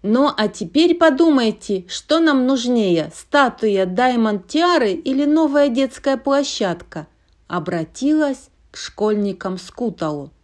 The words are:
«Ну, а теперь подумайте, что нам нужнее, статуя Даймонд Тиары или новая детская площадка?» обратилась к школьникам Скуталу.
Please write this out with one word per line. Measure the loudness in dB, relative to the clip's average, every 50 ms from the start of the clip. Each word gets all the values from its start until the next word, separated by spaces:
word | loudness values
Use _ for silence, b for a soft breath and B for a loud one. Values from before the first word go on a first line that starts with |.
«Ну, | 0 0 2 2 2 0 0
а | -2 -2 -2
теперь | -2 -8 -12 -2 2 2 4 4 4
подумайте, | 4 4 4 4 4 4 4 4 4 2 0 -2 -4 -6 -6 -6 -6 -6
что | -10 -14 -14 -2 -2 0 2
нам | 2 2 2 2 2
нужнее, | 2 0 0 0 0 0 2 2 2 2 0 0 -4 -10
статуя | -20 -10 _ 2 2 2 2 0 -2 -2 0 0 0 0
Даймонд | 0 0 0 0 2 2 2 0 0 0 -4 -6 -4
Тиары | -2 0 2 2 2 2 2 0
или | -2 -4 -4 -4 -2 0 2
новая | 2 2 2 2 2 2 2 2 2
детская | 2 0 -2 -2 -4 -6 -4 -4 -4
площадка?» | -2 -2 0 0 0 0 -2 -4 -4 -4 -4 -4 -8 -12 _ -14 -14 -14 _ _ _ _ _ _ _ _
обратилась | -8 -8 -6 -6 -6 -6 -6 -8 -8 _ -4 -2 0 0 2 0 -2 -4 -8 -12 _ _ _ _ _
к | -18
школьникам | -16 -16 -16 _ -4 -2 -2 0 0 -2 -4 -6 -6 -8 -8 -8 -8
Скуталу. | -12 -16 _ -8 -8 -8 -6 -6 -6 -6 -6 -8 -10 -14 _ _